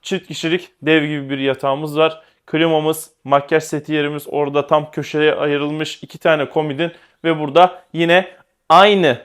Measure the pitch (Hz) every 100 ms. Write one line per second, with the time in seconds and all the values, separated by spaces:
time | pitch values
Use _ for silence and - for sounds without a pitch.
0 | - 190 - 147 165 175 - _ 139 160
1 | 151 151 135 139 135 131 139 139 156 147
2 | 160 156 _ _ _ 156 165 156 156 156
3 | - _ 135 139 139 160 151 151 147 156
4 | 147 151 - 143 143 143 143 156 151 -
5 | 147 151 151 - 147 147 147 156 151 -
6 | - - 175 156 135 160 156 139 170 -
7 | _ _ 165 160 151 147 180 - _ 160
8 | 170 175 185 - _ _ _ 165 214 202
9 | 160 117